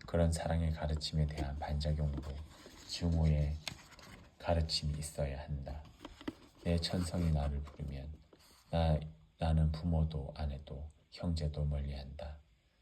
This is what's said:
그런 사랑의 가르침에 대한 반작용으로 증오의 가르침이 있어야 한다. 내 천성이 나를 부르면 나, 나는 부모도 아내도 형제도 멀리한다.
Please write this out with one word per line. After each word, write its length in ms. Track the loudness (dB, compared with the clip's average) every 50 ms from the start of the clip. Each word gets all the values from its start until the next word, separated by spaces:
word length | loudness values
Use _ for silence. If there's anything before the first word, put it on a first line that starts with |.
| -8
그런 260 | 0 4 4 6 6
사랑의 400 | 4 2 0 0 2 2 2 2
가르침에 560 | 0 0 0 0 0 0 -2 0 2 2 2 2
대한 300 | 2 -2 -4 -4 -4 -4
반작용으로 640 | -4 -2 -2 0 0 0 0 2 0 0 0 -2 -4 -6 -8 -10 -10 -14 -16 -18 -20 -20 -20 -18 -12 -10
증오의 680 | -6 -2 0 2 4 6 6 6 6 6 4 2 0 -4 -6 -10 -12 -12 -16 -20 -20 -20 -20 -18 -18 -20 -20 -20 -20 -6
가르침이 600 | 0 2 4 4 4 2 0 -2 -2 -2 -2 -2
있어야 420 | -6 -6 -4 -2 -2 -2 -2 -4 -6
한다. 380 | -6 -6 -6 -6 -8 -8 -10 -12 -14 -18 -18 -18 -18 -18 -12 -10 -10 -10 -12 -16 -20 -20 -6 0
내 140 | 2 2 2
천성이 540 | 2 0 0 -2 -2 -2 0 0 2 4
나를 300 | 4 4 2 0 0 -2 -4
부르면 480 | -8 -8 -8 -8 -8 -6 -8 -8 -10 -12 -14 -18 -20 -20 -20 -20 -20 -20 -20 _ _
나, 300 | 0 2 4 4 4 2 0 -4 -10 -14 -20 -20 _ -2
나는 340 | 0 4 4 6 6 4
부모도 640 | 4 2 0 2 4 4 2 2 0 -2 -6 -6 -6
아내도 540 | -4 -4 -4 -4 -6 -8 -10 -10 -10 -10 -12 -14 _ _ _
형제도 520 | -12 -6 -2 -2 -2 0 0 -2 -2 0 0
멀리한다. 720 | 0 0 0 -2 -4 -4 -6 -8 -10 -10 -10 -10 -10 -10 -12 -16 _ _ _ _ _ _ _